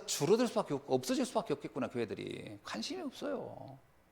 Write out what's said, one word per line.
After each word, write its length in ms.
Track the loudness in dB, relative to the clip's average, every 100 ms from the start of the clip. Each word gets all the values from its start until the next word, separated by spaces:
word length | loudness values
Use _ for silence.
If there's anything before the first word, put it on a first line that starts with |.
| 4
줄어들 420 | 2 6 6 6
수밖에 260 | 2 0
없고 220 | 0 2 2
없어질 300 | 4 2 2
수밖에 280 | 0 0
없겠구나. 360 | -2 -2 -4 -2
교회들이 720 | 0 -2 -2 -4 -6 -8 -12
관심이 380 | -8 -6 -4 -4
없어요. 760 | -6 -6 -4 -4 -6 -10 -12 -14 -20 _ _